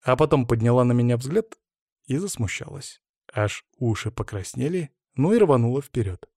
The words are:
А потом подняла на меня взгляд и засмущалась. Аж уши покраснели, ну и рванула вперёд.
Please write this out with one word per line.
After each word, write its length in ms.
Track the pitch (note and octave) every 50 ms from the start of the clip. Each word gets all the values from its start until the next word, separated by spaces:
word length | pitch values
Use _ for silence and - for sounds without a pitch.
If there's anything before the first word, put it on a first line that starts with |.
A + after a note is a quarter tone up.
А 140 | _ - B2+
потом 280 | B2+ D#3 D3+ D#3+ C#3+ B2
подняла 380 | A#2 B2 A2+ A2 A#2+ A#2+ B2+
на 100 | B2 B2
меня 240 | A#2+ A#2+ A#2+ A#2+ A#2+
взгляд 400 | A#2+ B2+ C3+ D#3+ A3 A3 _ - _ _ _ _ _ _ _ _ _ _
и 100 | - C3
засмущалась. 840 | D3 F#3+ G3+ - - A2+ F#2+ - - - - - C#3 - - - _ _ _ _ _ _ -
Аж 320 | _ G#2+ G#2 G2+ - - _ _ _ _
уши 320 | B2+ A#2 A2 - - G#2+
покраснели, 800 | - - A2 - - G2 F#2 - - B2 B2 D3 F3+ F#3 D#3+ C#3 _ _ _ _ _ -
ну 140 | C3+ F3
и 60 | A3 A#3+
рванула 440 | G#3+ E3 C#3 B2 A#2 A#2 B2 C#3
вперёд. 460 | - - _ B2+ A2 G2 F2+ - - _ _